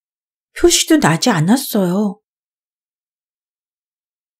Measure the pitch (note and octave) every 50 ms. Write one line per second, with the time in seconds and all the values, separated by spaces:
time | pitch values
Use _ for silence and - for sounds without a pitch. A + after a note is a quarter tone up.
0 | _ _ _ _ _ _ _ _ _ _ - - - F4 E4+ - - - E4 D4+
1 | - C#3+ D#3+ D#3 - B3+ G#3 D#3+ D3+ F3+ A3+ C#4 - - - G#3+ F#3+ F3 F3 G3
2 | G#3+ G#3 F#3+ _ _ _ _ _ _ _ _ _ _ _ _ _ _ _ _ _
3 | _ _ _ _ _ _ _ _ _ _ _ _ _ _ _ _ _ _ _ _
4 | _ _ _ _ _ _ _ _